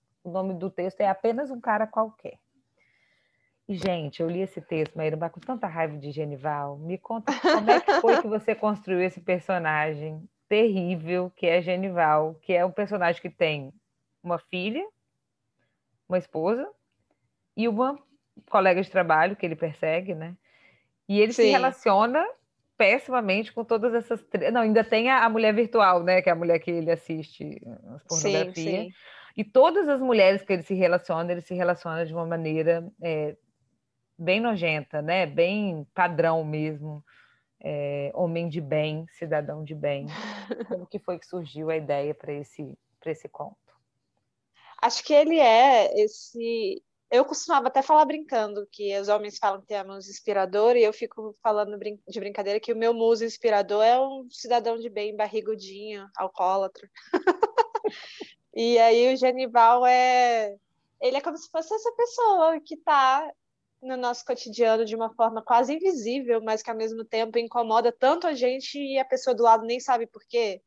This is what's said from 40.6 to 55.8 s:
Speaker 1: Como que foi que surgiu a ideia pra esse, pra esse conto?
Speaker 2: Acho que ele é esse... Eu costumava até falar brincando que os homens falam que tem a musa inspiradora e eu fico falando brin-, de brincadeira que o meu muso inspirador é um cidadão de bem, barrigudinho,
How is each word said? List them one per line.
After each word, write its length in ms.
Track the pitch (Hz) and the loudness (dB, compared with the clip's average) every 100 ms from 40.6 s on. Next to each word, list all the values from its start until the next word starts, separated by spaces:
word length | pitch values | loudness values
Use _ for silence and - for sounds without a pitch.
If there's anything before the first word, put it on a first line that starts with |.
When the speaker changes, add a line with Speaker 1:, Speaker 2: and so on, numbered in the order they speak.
| 233 | -10
Speaker 1:
Como 180 | 180 175 | -10 -10
que 140 | 202 | -12
foi 180 | - 175 | -8 -10
que 80 | - | -10
surgiu 440 | 180 151 143 156 | -12 -12 -8 -6
a 80 | 160 | -4
ideia 360 | 147 143 143 | -4 -4 -4
pra 200 | 151 143 | -8 -10
esse, 440 | 143 143 - 139 - _ _ | -12 -12 -14 -16 -16 _ _
pra 120 | 160 | -10
esse 180 | 156 - | -10 -12
conto? 260 | - 147 - _ _ _ _ _ _ _ _ _ _ - - | -14 -16 -18 _ _ _ _ _ _ _ _ _ _ -20 -2
Speaker 2:
Acho 200 | 233 - | -2 -2
que 120 | - | 4
ele 260 | 294 311 330 | 4 6 6
é 580 | 254 220 277 240 - 214 | 6 8 8 6 4 2
esse... 840 | 214 - - 233 233 233 196 - - _ - | 0 -2 -16 -8 -6 -4 -4 -6 -12 _ 0
Eu 140 | 240 | 2
costumava 440 | 285 302 - 294 269 | 2 -2 0 0 2
até 120 | 269 | 2
falar 220 | 277 302 | 6 6
brincando 640 | 285 311 302 247 214 208 202 | 6 0 -4 -2 -2 -6 -12
que 300 | - 202 196 | -8 -4 -2
os 80 | 202 | 0
homens 300 | 208 208 - | 0 -2 -4
falam 240 | 208 196 | -2 -2
que 60 | 196 | -6
tem 100 | 208 | -8
a 60 | |
musa 260 | 190 196 190 | -8 -14 -16
inspiradora 680 | - - 196 185 202 226 240 | -10 -4 -2 0 2 4 4
e 60 | |
eu 80 | 214 | 4
fico 460 | 214 233 - 214 214 | 2 -8 -10 -14 -4
falando 360 | 226 208 208 208 | -2 0 -2 -8
brin-, 240 | 202 208 - | -12 -12 -14
de 140 | 214 | -12
brincadeira 400 | 196 202 196 208 | -10 -6 -4 -4
que 140 | 226 | -4
o 20 | 220 | -2
meu 180 | 226 | 0
muso 300 | 233 226 226 | 2 2 2
inspirador 580 | 226 - 233 208 196 208 | -2 -2 0 2 2 2
é 160 | 220 254 | 4 4
um 300 | 269 269 247 | 2 -6 -14
cidadão 480 | - 226 240 233 233 | -12 -2 0 0 -4
de 120 | 233 | -6
bem, 260 | 208 208 208 | -8 -6 -4
barrigudinho, 880 | 208 220 214 214 190 196 | -4 -4 -6 -8 -10 -14